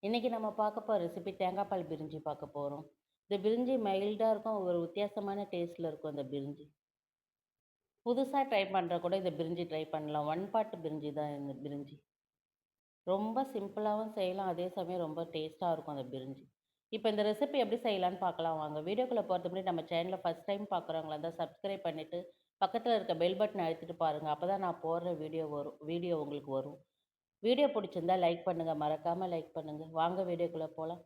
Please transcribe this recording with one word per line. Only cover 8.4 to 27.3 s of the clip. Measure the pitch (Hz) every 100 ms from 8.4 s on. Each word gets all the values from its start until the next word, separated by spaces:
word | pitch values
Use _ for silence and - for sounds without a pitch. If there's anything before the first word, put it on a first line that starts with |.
| 269
ட்ரை | 220 196 190
பண்ற | 170 170 175
கூட | 190
இந்த | 185 151
பிரிஞ்சி | 165 175 170
ட்ரை | 156 156
பண்ணலாம். | 156 151 151 147
ஒன் | 160 196 220
பாட் | 214 190
பிரிஞ்சி | 160 156 147 143
தான் | 147 143
இந்த | 143 139
பிரிஞ்சி. | 143 143 139 147 _ _ _ _ _ _ _ _ _ _ -
ரொம்ப | 196 311 226 269 240
சிம்பிளாவும் | 196 208 214 214 220 214
செய்யலாம், | 185 190 190
அதே | 170 180 180
சமயம் | 175 180 165
ரொம்ப | 160 165 160
டேஸ்டா | 156 156 180 160
இருக்கும் | 151 143
அந்த | 131
பிரிஞ்சி. | 131 131 135 - _ _ _ _ 220
இப்ப | 220 208
இந்த | 214
ரெசிபி | 214 285 294 220
எப்படி | 233 233
செய்யலாம்னு | 196 180 180 185
பார்க்கலாம் | 165 165 156
வாங்க. | 151 151 156
வீடியோக்குள்ள | 214 247 240 196
போறதுக்கு | 180 175 190
முன்னாடி | 185
நம்ம | 170 165
சேனலை | 170 175 185 185
ஃபர்ஸ்ட் | 170 -
டைம் | 196 202 185
பார்க்குறவங்களா | - 160 156 156
இருந்தா | 165 165
சப்ஸ்கிரைப் | 160 - 196 196 175
பண்ணிட்டு, | 156 156 175 175 - _ _ 190
பக்கத்துல | 233 233 226
இருக்க | 190 165 170
பெல் | 190
பட்டனை | 214 208 165
அழுத்திட்டு | 165 165 170 160
பாருங்க. | 151 156 151
அப்பதான் | 180 196 190
நான் | 170 160
போடுற | 170 175 165 156
வீடியோ | 160 156 147
வரும், | 143 - 151
வீடியோ | 170 175 165
உங்களுக்கு | 147 143 143 135
வரும். | 135 - _ _ _ _ _